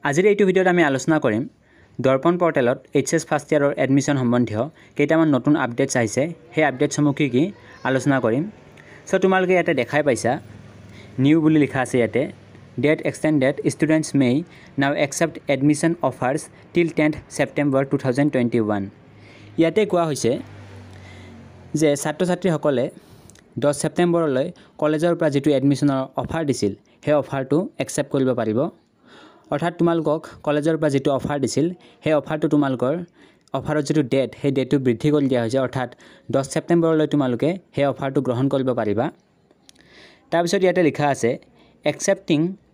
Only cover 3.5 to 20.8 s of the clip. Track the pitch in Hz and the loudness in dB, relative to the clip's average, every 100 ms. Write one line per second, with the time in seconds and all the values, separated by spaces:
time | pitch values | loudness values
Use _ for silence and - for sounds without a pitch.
3.5 | 151 143 147 135 139 135 143 123 120 117 | 0 0 0 0 2 2 -2 0 0 0
4.5 | 104 135 - - - 147 160 160 135 131 | -2 -6 -8 -20 -4 0 2 2 2 2
5.5 | 151 127 117 135 127 113 - 151 170 - | 0 0 -2 -2 0 -2 -2 -4 -6 -10
6.5 | - 151 127 147 - 147 139 147 120 175 | 0 0 2 -2 0 0 0 0 0 0
7.5 | - - - 127 131 131 135 117 120 190 | -4 -20 -8 -2 0 2 0 2 0 -4
8.5 | - - - - - - 190 190 190 185 | -10 -20 -20 -20 -20 -4 0 2 2 2
9.5 | 185 170 147 120 143 147 117 113 139 - | 2 2 0 0 0 0 0 0 -4 -6
10.5 | - - - - - - - 131 160 156 | -20 -20 -20 -20 -20 -18 0 2 4 4
11.5 | 156 139 139 127 127 113 120 143 - - | 4 2 0 -2 0 0 0 -4 -8 -20
12.5 | - - - 135 156 - 139 156 151 131 | -20 -16 -2 0 0 -2 -4 -2 2 2
13.5 | 143 147 - 151 156 151 139 127 131 175 | 0 -4 -2 0 0 0 0 2 0 -4
14.5 | - - - 139 143 143 - 165 - - | -14 -14 -2 -2 0 -2 0 -4 -4 -4
15.5 | 139 143 147 165 170 135 - 123 151 - | 0 2 2 0 0 -4 -2 -2 -2 -6
16.5 | - - - 170 165 151 151 - - 143 | -20 -6 -2 0 0 0 -2 -10 -4 -4
17.5 | - 147 135 135 143 135 127 147 131 120 | 0 0 0 0 -2 -2 0 0 0 0
18.5 | 120 104 104 98 - - - - - - | 0 0 -2 -6 -12 -20 -20 -20 -20 -16
19.5 | - 165 165 208 180 165 139 113 127 - | 0 0 2 0 0 0 0 -2 -2 -6
20.5 | - - - | -18 -20 -20